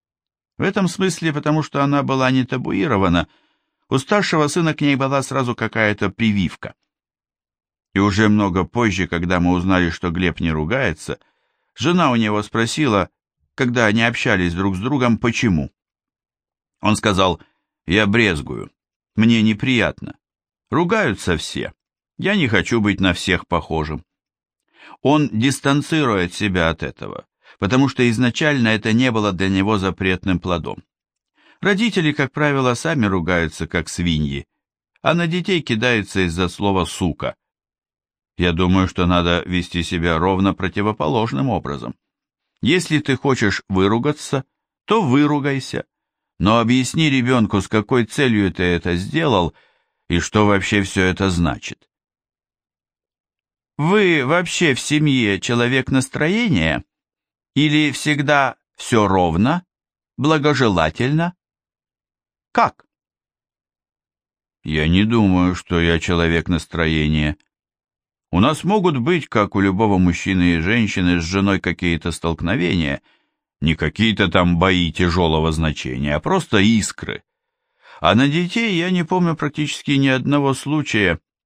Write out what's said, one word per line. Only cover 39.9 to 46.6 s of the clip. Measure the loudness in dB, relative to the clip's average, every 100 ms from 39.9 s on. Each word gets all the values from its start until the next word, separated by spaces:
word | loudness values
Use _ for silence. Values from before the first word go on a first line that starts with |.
| -2 0 0
ровно | 0 2 0
противоположным | -2 -6 -4 -4 -2 -2 -2 -2 -4 -2
образом. | -4 -6 -10 -10 -14 _ _ _ _ _ -6
Если | 0 0 0 -2
ты | 0
хочешь | -2 0 2 0 -2 -2
выругаться, | 0 2 0 -2 -6 -6 -8 -8 _ _ _ -2
то | 0
выругайся, | 4 4 2 0 -2 -6 -6 -10 -12 _ _ _ _ -2
но | 2
объясни | 2